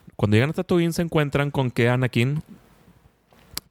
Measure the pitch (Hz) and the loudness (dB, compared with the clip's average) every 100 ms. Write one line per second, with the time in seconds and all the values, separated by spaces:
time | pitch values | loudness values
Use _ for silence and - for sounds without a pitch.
0 | - - 104 107 139 175 - 180 170 160 | -20 -4 2 2 2 -2 -2 0 0 -2
1 | 170 156 143 143 143 143 127 - 120 123 | -2 0 0 0 -2 -2 -2 0 2 2
2 | 127 117 123 151 - - _ _ _ _ | 0 0 0 -2 -8 -18 _ _ _ _
3 | _ _ _ _ _ - - | _ _ _ _ _ -18 -8